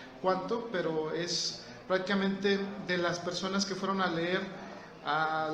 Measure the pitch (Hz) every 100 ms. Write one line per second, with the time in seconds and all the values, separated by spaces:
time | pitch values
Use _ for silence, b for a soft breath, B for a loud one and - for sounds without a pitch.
0 | B - 185 185 - 233 - 180 160 160
1 | 156 160 175 170 - - B B - 185
2 | 185 196 196 196 202 196 196 - 175 180
3 | 175 165 175 170 185 196 196 185 190 196
4 | 185 165 170 190 196 - B B B -
5 | 147 151 156 156 156